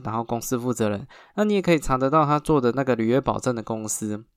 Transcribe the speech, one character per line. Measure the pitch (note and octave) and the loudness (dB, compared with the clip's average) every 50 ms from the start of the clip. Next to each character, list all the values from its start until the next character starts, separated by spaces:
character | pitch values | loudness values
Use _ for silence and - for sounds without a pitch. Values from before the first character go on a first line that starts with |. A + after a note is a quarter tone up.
| A#2 | -4
然 | G#2+ A2 | -4 -4
后 | A#2 | -4
公 | A#2 - A#2+ A#2 | -4 -4 -4 -6
司 | - - C3 A#2+ | -4 -4 -4 -2
负 | A#2+ B2+ A#2+ | -2 -2 -2
责 | - A2+ G#2 | 0 0 0
人， | G#2 G2+ C3+ - - - - _ _ | -2 -4 -8 -12 -18 -20 -20 _ _
那 | G3+ G#3+ | 0 0
你 | G#3+ G#3 | 2 2
也 | G3 | 2
可 | F3 F3+ | 2 4
以 | E3+ D3+ | 2 2
查 | - - C3 | 2 0 0
得 | B2+ C3 C3+ | 2 2 2
到 | D3 D#3+ D3+ | 4 4 4
他 | C#3+ D3+ | 4 2
做 | D3+ D3 - D#3 C#3+ | 0 2 2 2 4
的 | B2 A#2+ A2+ | 4 2 2
那 | C3+ C#3 | 2 0
个 | C3 B2 | 0 0
履 | A2+ A2+ | 2 2
约 | A2+ B2 C#3 | 2 2 2
保 | C3+ - G#2+ G#2 | 2 0 -2 -2
证 | - B2+ B2 | -2 -2 -2
的 | A2+ G#2 | -2 -4
公 | - A2+ A2 A2 | -6 -6 -6 -6
司 | G#2+ - - A2 G#2+ G#2 G#2 B2 _ _ | -6 -6 -6 -6 -6 -6 -8 -10 _ _